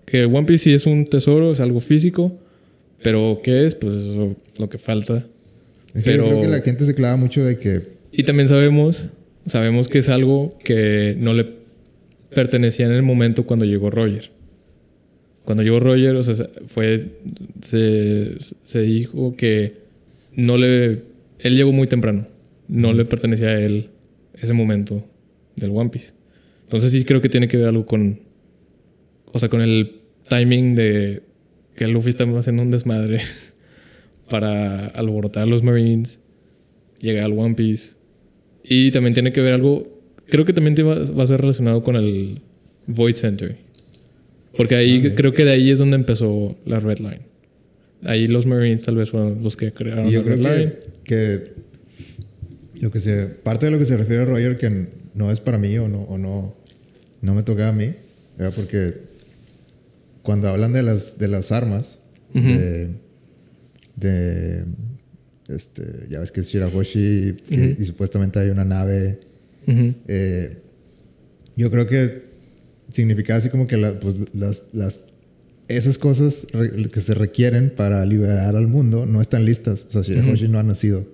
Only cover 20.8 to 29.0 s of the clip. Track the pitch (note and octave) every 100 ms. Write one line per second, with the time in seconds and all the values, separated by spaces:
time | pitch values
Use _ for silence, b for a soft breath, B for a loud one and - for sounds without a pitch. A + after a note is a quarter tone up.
20.8 | A#2+ A2 - - _ _ B2 B2+ C#3 C3+
21.8 | C3+ B2 A2+ G#2 A2 - _ _ - A#2
22.8 | A#2 A2+ A#2 A#2 A#2 A2+ A2+ G#2+ G#2 G#2
23.8 | G#2+ - _ _ _ - A#2 A#2 A2 G#2
24.8 | G2+ G2+ G#2+ _ _ _ _ - G2+ G#2
25.8 | A#2+ A#2 - - _ b b b b A2+
26.8 | B2 C3 B2+ C3+ B2 B2+ A#2+ B2 A#2 A2+
27.8 | A2 A2 G#2 G#2 - _ _ _ _ _
28.8 | _ _